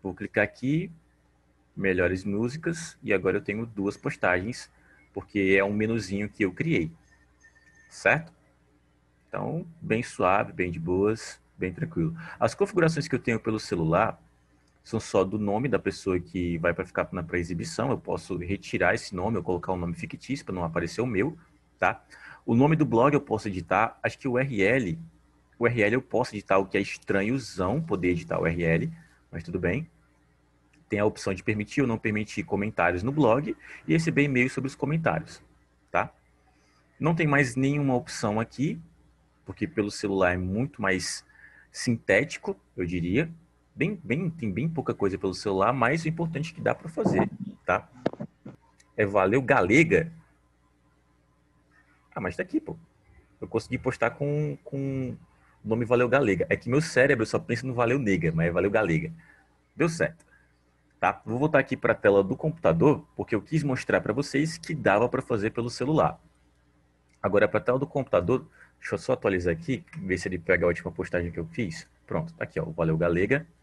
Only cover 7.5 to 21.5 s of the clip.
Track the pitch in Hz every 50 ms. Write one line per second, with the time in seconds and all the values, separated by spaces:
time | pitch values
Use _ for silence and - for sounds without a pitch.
7.5 | _ _ _ _ _ _ _ _ - - - 95 120 156 165 - _ _ _ _
8.5 | _ _ _ _ _ _ _ _ _ _ _ _ _ _ _ _ - - 101 113
9.5 | 147 165 190 - - - - 101 110 113 120 - - - - 90 92 104 107 101
10.5 | - - 92 90 85 82 82 87 90 95 98 104 110 113 - - - - _ _
11.5 | _ _ 92 92 87 - - - - - 165 160 165 - - - - - - 117
12.5 | - - 202 202 - 180 160 160 165 151 131 - - 120 - - 117 110 - -
13.5 | 110 110 - - 104 87 82 80 80 90 110 104 - - _ _ _ _ _ _
14.5 | _ _ _ _ _ _ _ - - 110 - - - 104 92 95 101 107 107 101
15.5 | 101 107 127 143 104 92 - 95 92 - - 98 90 92 85 - - 95 87 87
16.5 | 87 82 80 87 85 - 92 - - - 87 - - 90 85 80 87 87 87 82
17.5 | 90 85 - - - - 113 139 120 80 - - 92 85 - - 92 90 87 87
18.5 | 98 98 - - - 90 90 87 101 117 - - - 90 90 104 117 98 85 -
19.5 | 90 87 82 - 95 90 87 85 85 82 85 82 - - - - 131 139 - -
20.5 | 95 92 87 82 80 87 85 80 - - 117 127 113 95 104 151 175 - _ _